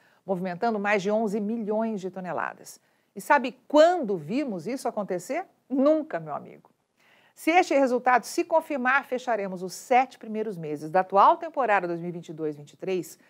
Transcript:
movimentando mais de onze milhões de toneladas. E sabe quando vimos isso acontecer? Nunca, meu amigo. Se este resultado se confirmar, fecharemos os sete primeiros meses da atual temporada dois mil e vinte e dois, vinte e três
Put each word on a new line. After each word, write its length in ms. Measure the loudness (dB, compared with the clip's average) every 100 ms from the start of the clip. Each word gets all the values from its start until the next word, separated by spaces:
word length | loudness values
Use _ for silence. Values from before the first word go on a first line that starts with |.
| _ _
movimentando 540 | -6 -4 -4 -2 -2 0
mais 240 | 0 0
de 80 | 2
onze 300 | 0 0 -2
milhões 600 | -4 -4 -2 -2 -2 -4
de 120 | -8
toneladas. 680 | -10 -8 -6 -6 -8 -18 -20 _ _ _ -6
E 60 |
sabe 360 | 2 2 2 -8 2
quando 500 | 6 8 6 0 -4
vimos 500 | -4 -4 -4 -6 -6
isso 200 | -6 -4
acontecer? 580 | -4 -4 -4 -4 -6 -8 _ -4
Nunca, 520 | 2 4 4 0 -8
meu 160 | -8 -10
amigo. 340 | -12 -20 _ _ _ _ _ _ _
Se 160 | -6 2
este 240 | 4 4
resultado 500 | 4 2 2 2 2
se 200 | 0 -6
confirmar, 640 | 0 0 0 -2 0 0 -2
fecharemos 580 | -6 -4 -4 -4 -8
os 100 | -10
sete 460 | -10 2 4 4 -4
primeiros 380 | -10 -8 -6 -8
meses 340 | -8 -8 -2
da 80 | 0
atual 380 | 2 6 6 6
temporada 500 | 0 -2 2 2 0
dois 120 | -4
mil 100 | -6
e 20 |
vinte 180 | -8 -10
e 40 |
dois, 220 | -6 -6 -6
vinte 180 | -14
e 40 | -12
três 400 | -4 -4 -4 -12